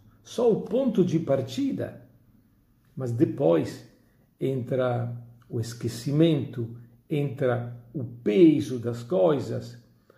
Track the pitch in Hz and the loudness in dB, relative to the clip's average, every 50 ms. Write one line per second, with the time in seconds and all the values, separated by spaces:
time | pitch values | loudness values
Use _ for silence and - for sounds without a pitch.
0 | _ _ _ _ - - - 220 247 233 190 - - - 202 254 277 247 - 196 | _ _ _ _ -20 -10 -4 0 2 2 2 2 0 -2 -2 0 0 2 2 2
1 | 170 123 151 160 160 139 135 131 120 - - - 143 269 - - 101 - - - | 2 2 2 0 0 0 0 0 -2 -4 -4 -4 -2 -2 -2 -4 -6 -8 -10 -14
2 | - - _ _ _ _ _ _ _ _ _ _ _ _ _ _ _ _ - - | -20 -20 _ _ _ _ _ _ _ _ _ _ _ _ _ _ _ _ -10 -8
3 | 131 120 117 117 156 - - - 143 165 170 156 131 - - - - - _ _ | -6 -2 2 2 2 2 2 0 2 2 2 2 0 -2 -8 -14 -18 -20 _ _
4 | _ _ _ _ _ _ _ - - 135 135 127 117 - 143 127 127 123 120 120 | _ _ _ _ _ _ _ -6 -4 -4 -4 -4 -4 -4 -2 -2 0 0 -2 -2
5 | 120 120 - - - - - - - - 131 117 113 - - - - 117 - - | -4 -6 -8 -12 -14 -18 -20 -20 -16 -8 -6 -6 -6 -6 -8 -8 -8 -8 -6 -6
6 | - 143 139 151 165 165 156 135 117 - - 120 117 113 - - - - - _ | -6 0 2 4 4 4 4 2 -2 -4 -6 -8 -8 -8 -10 -14 -20 -20 -20 _
7 | _ - 160 147 143 135 117 - 139 123 120 117 120 - - - - - - 139 | _ -6 -4 -2 -2 -4 -4 -2 0 0 0 0 -4 -8 -12 -14 -16 -12 -10 -10
8 | 120 - - - - 202 208 196 175 156 147 131 120 120 127 120 110 120 117 - | -8 -10 -8 -6 -2 2 6 8 8 8 8 6 0 -4 -6 -6 -4 -6 -6 -6
9 | - - 185 185 185 165 147 131 107 110 120 117 - - - - - _ _ _ | -6 -2 0 4 4 4 4 2 -2 -4 -6 -8 -8 -10 -16 -20 -20 _ _ _
10 | _ _ _ | _ _ _